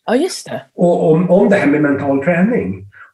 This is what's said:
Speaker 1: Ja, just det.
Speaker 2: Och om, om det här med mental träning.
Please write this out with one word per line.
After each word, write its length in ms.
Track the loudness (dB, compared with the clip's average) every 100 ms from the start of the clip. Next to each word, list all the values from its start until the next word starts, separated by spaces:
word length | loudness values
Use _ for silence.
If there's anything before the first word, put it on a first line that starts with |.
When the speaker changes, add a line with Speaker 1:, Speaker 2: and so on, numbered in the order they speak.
| -4
Speaker 1:
Ja, 100 | -2
just 300 | -2 -6 -12
det. 160 | -14 -12 -2
Speaker 2:
Och 360 | 0 2 2
om, 180 | 2 4
om 200 | 2 4
det 60 | 2
här 120 | 2
med 140 | 0
mental 420 | 0 -2 -2 -2
träning. 600 | 0 0 2 0 -4 -8 -14 -20 -12